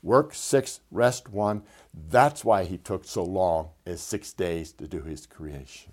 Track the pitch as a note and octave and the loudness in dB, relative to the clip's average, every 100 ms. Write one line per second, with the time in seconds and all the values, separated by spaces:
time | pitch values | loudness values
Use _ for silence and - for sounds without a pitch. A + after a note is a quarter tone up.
0 | F2 B2 D3+ - - C#3 C3 - _ F#2 | 6 4 4 -6 2 2 2 -12 _ 2
1 | A#2+ B2+ - G2+ G#2 G#2 - - _ F2 | 2 2 -8 -2 0 -2 -8 -20 _ -18
2 | D#2+ A#2+ C#3+ C#3+ A#2 G2+ F2 F2+ - F#2+ | 2 4 4 2 2 2 2 -6 -6 -8
3 | - - F2 F#2+ F#2 E2 D#2+ _ - E2+ | -6 -6 -4 0 2 0 -4 _ -12 -10
4 | - G#2 - - F2+ E2 D#2 _ D2 E2+ | -8 -8 -8 -4 -4 -2 -8 _ -10 -10
5 | D2+ D2 - - D2+ C#2+ C2+ - - | -10 -14 -14 -16 -14 -12 -16 -20 -20